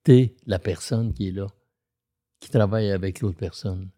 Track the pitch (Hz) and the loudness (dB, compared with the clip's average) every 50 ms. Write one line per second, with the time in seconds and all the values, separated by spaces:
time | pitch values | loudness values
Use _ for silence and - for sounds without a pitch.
0 | - - 127 127 131 113 - _ _ - 101 90 - - 87 - - - 120 113 | 6 8 8 8 8 4 0 _ _ -4 -4 -4 -2 -4 -6 -6 -6 -6 -4 -2
1 | 117 113 101 - 101 95 92 98 98 98 - _ _ _ _ _ _ _ _ _ | -2 -2 -4 -4 -6 -6 -6 -8 -10 -10 -12 _ _ _ _ _ _ _ _ _
2 | _ _ _ _ _ _ _ _ - - - 123 104 95 104 113 107 101 98 92 | _ _ _ _ _ _ _ _ -8 -2 2 2 2 2 2 0 0 0 -2 -2
3 | 92 98 92 - - 104 90 - - 90 - - - 101 92 92 92 95 - | -2 -4 -4 -4 -4 -4 -4 -6 -8 -10 -10 -8 -8 -8 -8 -8 -10 -14 -16